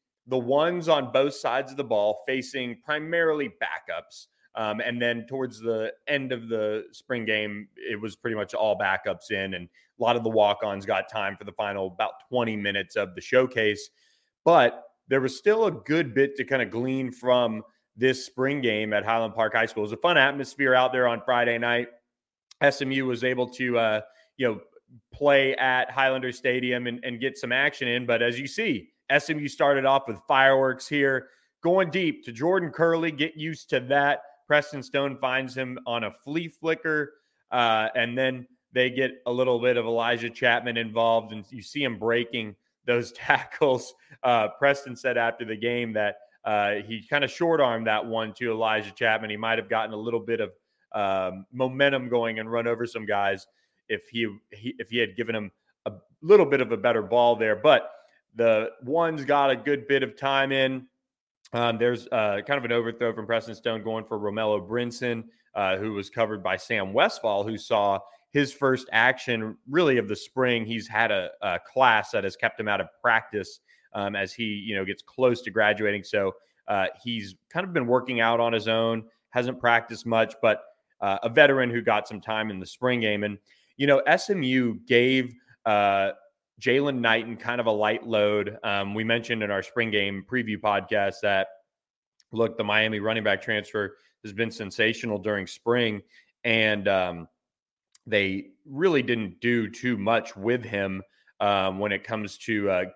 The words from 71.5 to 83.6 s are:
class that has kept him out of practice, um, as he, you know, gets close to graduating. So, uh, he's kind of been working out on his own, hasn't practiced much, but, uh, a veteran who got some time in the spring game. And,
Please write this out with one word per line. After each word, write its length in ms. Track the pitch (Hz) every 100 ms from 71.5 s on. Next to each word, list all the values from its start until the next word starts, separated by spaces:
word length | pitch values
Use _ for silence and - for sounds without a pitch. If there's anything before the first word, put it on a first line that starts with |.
| 87
class 460 | - 131 127 110 -
that 140 | 107
has 100 | 95
kept 240 | - 117 -
him 80 | 104
out 140 | 98
of 60 | 85 _
practice, 600 | 120 113 - 104 90 - _ _ _
um, 240 | 104 101 101
as 160 | 95
he, 100 | -
you 320 | 110 104 104
know, 80 | 101
gets 180 | 95 95
close 400 | - - 127 120
to 60 | 107
graduating. 540 | 107 104 104 104 101
So, 300 | - 104 98 - _ _ -
uh, 200 | 101 95 -
he's 340 | 120 117 98 - _
kind 160 | 170
of 60 | 190
been 160 | 165 120
working 320 | 127 127 120
out 220 | 113 117
on 100 | 117
his 160 | 113 107
own, 380 | 113 113 113 110 _ _
hasn't 320 | 123 123 127
practiced 440 | 120 117 - 110
much, 300 | 117 113 110 -
but, 200 | 113 107 - _ _ -
uh, 200 | 98 98
a 60 | 117
veteran 400 | 135 143 135 123
who 120 | 120
got 240 | 113 107
some 140 | - 104
time 320 | - 110 110
in 80 | 95
the 60 |
spring 340 | 87 - 127 120
game. 240 | 110 104
And, 140 | 104 101 _ _